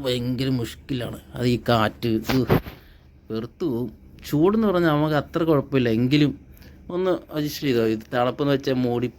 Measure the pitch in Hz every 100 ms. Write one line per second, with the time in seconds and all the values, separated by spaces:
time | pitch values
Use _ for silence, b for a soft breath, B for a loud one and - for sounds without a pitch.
0 | 135 123 123 123 135 127 113 - - 131
1 | 110 107 - - 123 120 - 117 104 -
2 | 117 110 - 131 120 - B B B B
3 | B - - 110 113 - 175 117 127 -
4 | - - - 147 170 220 214 180 170 147
5 | 156 151 131 165 165 147 - 135 120 113
6 | 127 147 147 - - B B B - 175
7 | 185 175 - 156 147 139 147 120 113 110
8 | - 127 123 123 143 139 139 127 123 120
9 | 123